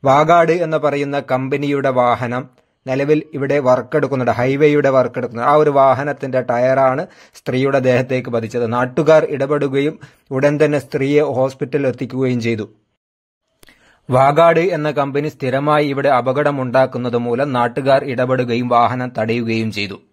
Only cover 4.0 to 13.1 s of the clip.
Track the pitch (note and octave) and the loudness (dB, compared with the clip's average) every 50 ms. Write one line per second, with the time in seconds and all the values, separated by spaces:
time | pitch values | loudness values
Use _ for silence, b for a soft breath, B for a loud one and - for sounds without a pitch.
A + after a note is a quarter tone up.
4 | C#3 C3 C#3 C3 B2 A#2+ A2 A#2 A#2+ C3 C3+ C#3 D3+ D3+ D3 D3 C#3 C3+ C3+ C3 | 0 0 -2 -2 -2 -2 0 0 0 -2 0 2 2 2 2 2 2 2 2 2
5 | B2+ A#2+ A#2 C3+ B2 A#2 - A2+ A#2+ C3+ D3 D3+ D3+ D3+ C#3+ C#3 C3+ C3+ C3 A#2+ | 2 0 -2 -6 -8 -8 -8 -4 -2 2 2 4 2 2 4 4 4 4 4 2
6 | C#3+ D3 C#3+ - - C3+ B2+ B2+ B2 - A#2+ A#2+ B2 C3 C3 C3+ C3+ C3 B2+ C#3 | -2 -6 -6 -6 -8 -4 -4 -4 -2 -2 -2 0 0 0 2 2 2 0 0 -2
7 | F3 F#3+ b b b b b - _ - B2 B2+ C3+ C#3 C3+ C#3 B2+ B2+ B2+ B2 | -6 -10 b b b b b -14 _ -6 -4 -2 -2 0 0 0 2 2 2 2
8 | C3 C3 C3+ B2+ A#2 - A#2+ A#2 A2+ A2+ A2+ A#2+ A#2+ A2 A#2 B2 B2+ B2+ B2+ D#3+ | 0 -2 -4 -6 -4 -4 -6 -4 -6 -4 -4 -4 -4 -2 -2 -2 -2 -2 -2 -2
9 | D#3 C#3+ D#3+ D#3 D#3+ D#3 D3+ C3+ D#3+ C#3+ D3+ D3 C#3 C#3+ C3 C#3 C#3 D3+ D#3 - | 2 4 4 4 4 2 -2 -4 -2 -2 -2 -2 -2 -2 -2 -2 -2 -2 -4 -6
10 | B B B B B B C3+ C3 C3+ D3 D3 D3 D3+ D3+ D3 C#3+ B2+ - - D3 | B B B B B B -4 0 0 0 2 2 2 2 2 -2 -4 -4 -6 -4
11 | C#3 C3+ D3 D3 D3+ C#3 C3+ B2 C3 C3+ C3 _ D3+ C#3+ C3+ D3 C#3 C3 B2+ B2+ | -2 2 2 2 2 2 0 -2 -2 -2 -2 _ -10 -4 -4 -2 -2 -2 -4 -4
12 | C#3+ A2 B2+ B2+ C3+ B2+ B2 A#2+ A2 A2+ A#2 G#2+ G#2+ G2+ _ _ _ _ _ _ | -8 -8 -6 -4 -2 -2 -2 -2 -2 -2 -4 -4 -6 -10 _ _ _ _ _ _
13 | _ _ | _ _